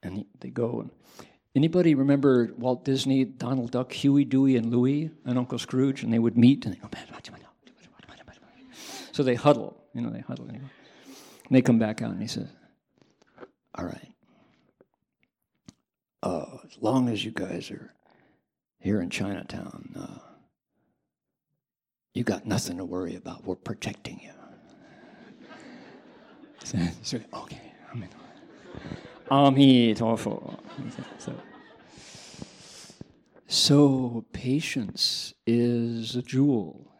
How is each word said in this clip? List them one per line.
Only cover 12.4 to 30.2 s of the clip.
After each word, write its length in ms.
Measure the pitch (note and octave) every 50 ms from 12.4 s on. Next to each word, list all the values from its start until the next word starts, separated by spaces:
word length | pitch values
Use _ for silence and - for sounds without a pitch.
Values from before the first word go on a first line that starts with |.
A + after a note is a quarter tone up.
| - - - _ _ _ _ _ _ _ _ _ _ _ _ _ _ _ _ - - - _ _ _ _ _
"All 100 | - F#2+
right. 280 | F2 - - - - - _ _ _ _ _ _ _ _ _ _ _ _ _ _ _ _ _ _ _ _ _ _ _ _ _ _ _ _ _ _ - _ _ _ _ _ _ _ _ _ _ -
Uh, 360 | - F2+ D#2+ - - - - -
as 140 | - - -
long 300 | A#2 A2 B2+ C3 B2+ A#2+
as 120 | A2+ G#2 G2+
you 80 | A2
guys 400 | A2 - F#2+ F2+ F#2 F2 - -
are 220 | G#2 - - - _ _ _ _ _ _ _ _ _ _ _ _ _ _ _ _ _ _
here 220 | - F#2 G2+ G#2+ F2
in 80 | F2
Chinatown, 800 | - - G2 G2 G2+ - - - - - - - - - - - - -
uh, 200 | G1+ - - - - - - _ _ _ _ _ _ _ _ _ _ _ _ _ _ _ _ _ _ _ _ _ _ _ _ _ _ _ _ _ _ _ _ _ _ _ _
you 100 | - A#2+
got 220 | - G2+ - -
nothing 320 | - G2 A2+ - - F2+ F2
to 60 | F#2+
worry 300 | E2 F2 F2+ F#2 F2 F2+
about. 280 | F2+ - - - - -
We're 120 | G2 F#2
protecting 640 | - _ - - - - G#2+ G#2 - _ - - -
you." 100 | - - -
<laughs> 40 | - - - - - _ - - - - - - - - - - - - - - - - - D#4 - - - - - - - - - - - - - - - - - - - - - -
So, 140 | - - G2+ E2+ F2 E2 - -
so, 180 | - - B2 - - -
okay, 400 | - - - - - - - - - - - -
I 20 |
mean, 140 | A#2+ F#2+ - - - - - - - - - - - - - - - - - - - - - - - - -
Amitofo. 1300 | C#3 C#3 C#3+ C#3 C3+ C3+ C#3 C#3 C3 B2 A#2+ A#2 G#2+ G#2 A#2 A2+ A#2 A2